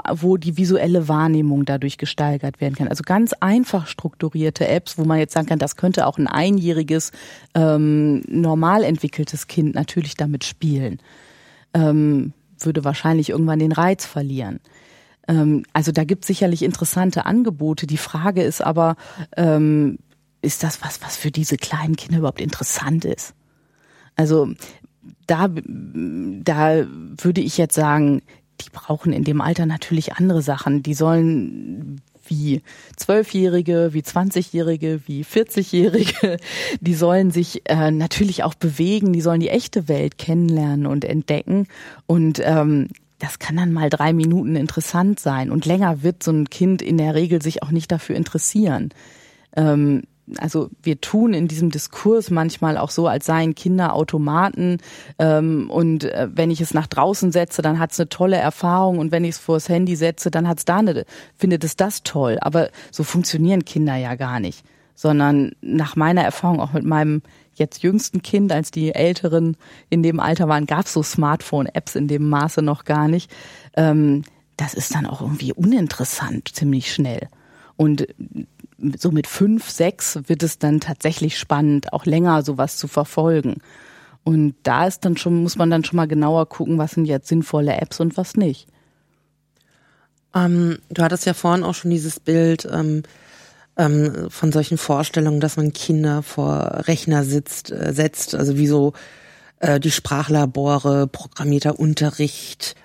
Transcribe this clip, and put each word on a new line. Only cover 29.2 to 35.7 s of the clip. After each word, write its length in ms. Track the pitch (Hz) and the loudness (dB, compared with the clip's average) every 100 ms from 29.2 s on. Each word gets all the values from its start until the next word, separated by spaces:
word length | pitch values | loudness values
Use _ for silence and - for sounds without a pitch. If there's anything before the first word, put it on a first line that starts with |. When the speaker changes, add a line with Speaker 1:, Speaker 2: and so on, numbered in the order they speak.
Speaker 1:
dem 180 | 147 147 | 0 0
Alter 240 | 143 170 165 | 0 0 0
natürlich 480 | 156 - 160 - | -2 -2 -2 -2
andere 300 | - 185 165 | 0 2 2
Sachen. 400 | 143 135 - 143 | 0 -2 0 0
Die 100 | 147 | 0
sollen 1080 | 143 156 165 165 156 90 50 50 95 143 139 - _ - | 0 2 4 2 0 -2 -8 -12 -12 -12 -14 -18 _ -8
wie 340 | 151 147 139 - - - - | -4 -2 -2 -4 -20 -20 -10
Zwölfjährige, 960 | - 208 214 190 185 175 175 170 170 | 0 0 2 0 2 2 2 2 2
wie 100 | 156 | -2
Zwanzigjährige, 960 | 139 175 190 190 185 165 165 165 160 156 139 | -2 -2 0 -2 -4 -2 -2 -2 -2 -4 -6
wie 160 | 143 | -10
Vierzigjährige, 1120 | 151 220 226 - 185 | -4 -2 0 -2 -2